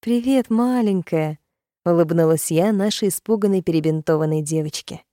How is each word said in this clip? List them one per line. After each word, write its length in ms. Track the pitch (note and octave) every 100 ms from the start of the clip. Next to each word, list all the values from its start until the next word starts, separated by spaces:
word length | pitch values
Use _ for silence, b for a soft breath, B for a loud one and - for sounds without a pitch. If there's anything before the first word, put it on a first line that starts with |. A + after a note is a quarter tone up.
«Привет, 500 | - A#3+ A#3+ C4+ A#3
маленькая», — 880 | A3 B3 B3+ G#3+ F#3+ E3+ E3 D#3 D3+ _ _ _ _
улыбнулась 640 | F3 E3+ D#3+ E3 D#3+ D#3+ -
я 220 | D#3+ G3
нашей 360 | G#3 G#3 - G3+
испуганной 520 | - - A3 G3+ G3
перебинтованной 800 | F3 D#3+ D#3 D#3 D3+ D#3 D#3 D#3
девочке. 640 | D3 D#3+ D#3 - - B2+ _